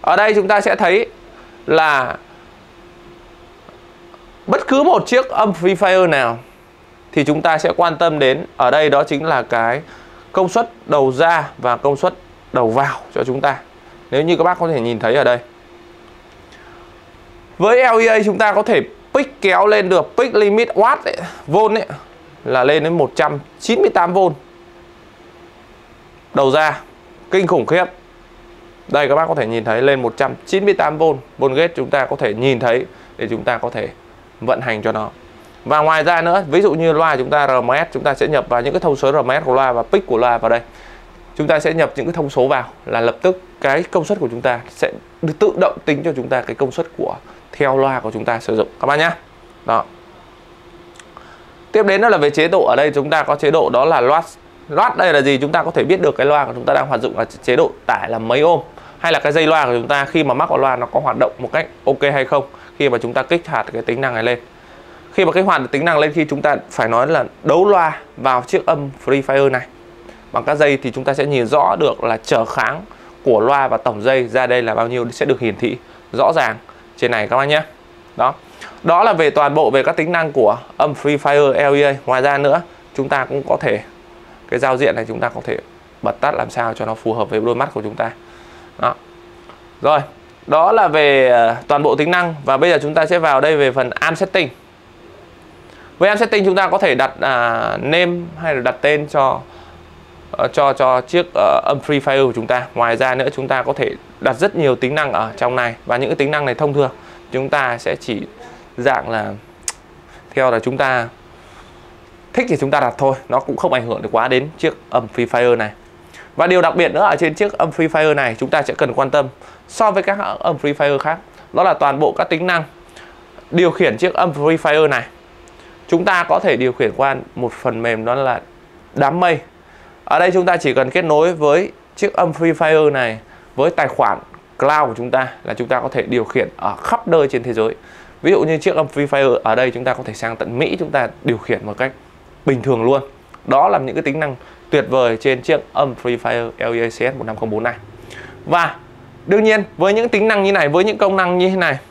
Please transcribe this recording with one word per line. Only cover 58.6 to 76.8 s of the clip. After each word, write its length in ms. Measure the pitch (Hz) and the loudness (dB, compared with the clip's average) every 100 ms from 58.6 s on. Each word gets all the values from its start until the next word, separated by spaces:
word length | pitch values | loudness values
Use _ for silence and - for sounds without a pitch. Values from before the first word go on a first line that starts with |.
| - - - - | -2 -20 -20 -6
hay 120 | 170 | -2
là 80 | 156 | 0
cái 120 | 147 | 2
dây 160 | 147 156 | 2 4
loa 180 | 160 135 | 2 2
của 80 | |
chúng 140 | 120 113 | 0 0
ta 180 | 143 139 | -2 0
khi 180 | 170 | 0
mà 100 | 143 | 0
mắc 160 | 139 160 | 0 0
vào 100 | 139 | 2
loa 160 | 135 123 | 0 0
nó 100 | 120 | -2
có 140 | - | -2
hoạt 180 | 139 117 | -2 0
động 120 | 127 - | 0 -2
một 120 | 127 | -6
cách 140 | 151 - - - | -4 -6 -6 -4
ok 160 | 135 | 0
hay 240 | 143 143 131 | 0 0 0
không 180 | 143 117 - - - | -2 -2 -14 -20 -2
khi 100 | 139 | 0
mà 80 | 120 | 0
chúng 160 | 117 | -2
ta 100 | 123 | -4
kích 240 | 131 170 170 | -2 -2 -2
hoạt 180 | 139 104 | -6 -4
cái 80 | 117 | -6
tính 200 | 113 120 | -4 -4
năng 120 | 135 | -4
này 100 | 117 | -2
lên. 160 | 113 120 - - - - - - - | -2 -2 -8 -20 -20 -20 -20 -20 -8
Khi 120 | - 180 | 0 0
mà 60 | |
kích 140 | 170 190 | 2 2
hoạt 160 | 160 | 0
được 100 | 127 | 0
tính 140 | 185 170 | -2 0
năng 120 | 156 | 2
lên, 160 | 151 | 2
khi 120 | 151 156 | 0 -2
chúng 120 | 143 | -2
ta 140 | 151 143 - | -2 -2 -4
phải 180 | - 113 | -2 0
nói 200 | 117 135 | 2 2
là 180 | 160 120 - | 0 -2 -6
đấu 260 | 113 156 202 | 0 2 4
loa 300 | 196 160 147 - - | 4 2 -4 -16 -6
vào 240 | 131 127 | 0 0
chiếc 240 | 127 185 - | 0 -2 0
âm 240 | 156 139 135 - | -2 -4 -10 -2
Free 160 | 139 | -2
Fire 300 | 135 139 139 | 2 2 2
này 100 | 127 120 - - - - - - | 0 -6 -20 -20 -20 -20 -20 -8
bằng 120 | 117 | -6
các 120 | 127 147 | -2 2
dây 220 | 147 135 | 2 2
thì 140 | 131 | -4
chúng 120 | 117 | -6
ta 100 | 131 | -4
sẽ 120 | 135 143 | -2 0
nhìn 220 | 139 117 | 0 2
rõ 280 | 147 92 - | 2 2 2
được 240 | 143 - | 0 0
là 140 | 117 113 | -4 -4
trở 280 | - 127 113 | 0 0 0
kháng 360 | - 113 147 202 - - - | -2 -2 -4 -12 -20 -20 -6
của 160 | - 110 | 0 2
loa 280 | 113 143 135 | 4 2 0
và 100 | 110 | -2
tổng 240 | - 107 | -2 -2
dây 260 | 113 135 120 | 0 0 0
ra 200 | 120 127 | -2 0
đây 140 | 123 | 0
là 140 | 117 110 | 0 -2
bao 120 | 117 | -2
nhiêu 240 | 123 117 | -2 -6
sẽ 140 | - - | -4 -2
được 140 | 131 | 0
hiển 160 | 117 98 | -2 -2
thị 220 | 120 98 - - - | -4 -6 -12 -20 -12
rõ 180 | 117 127 160 | 0 2 2
ràng 220 | 120 110 - - | 0 -4 -14 -20